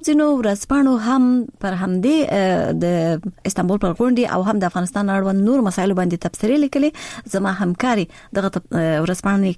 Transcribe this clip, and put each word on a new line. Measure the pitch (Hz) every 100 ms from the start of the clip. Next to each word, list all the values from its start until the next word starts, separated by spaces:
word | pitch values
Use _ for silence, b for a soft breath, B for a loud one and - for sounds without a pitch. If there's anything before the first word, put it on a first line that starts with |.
| -
ځینو | 302 302 277
ورځپاڼو | 214 202 - 277 269 247 220
هم | 262 254 247 233 -
پر | 196 180
همدې، | 190 185 226 311 285
اه، | 202 190 180 160
د | 165 175 175 165 160 185 - -
استانبول | 190 180 196
پر | 190
غونډې | 165 247 247 233
او | 180
هم | 190 214
د |
افغانستان | 180 180 180 202 202
اړوند | 196 196 196 208
نور | 269
مسایلو | 208 180 190 185
باندې | 180 170 180
تبصرې | - 214 294 277
لیکلې. | 277 294 - B B B 196
زما | 190 190
همکاري | 185 180 254 226 170 B B
دغه | 196 -
تب-، | 180 -
اه، | 170 160 156 165
ورځپاڼې | 180 196 196 190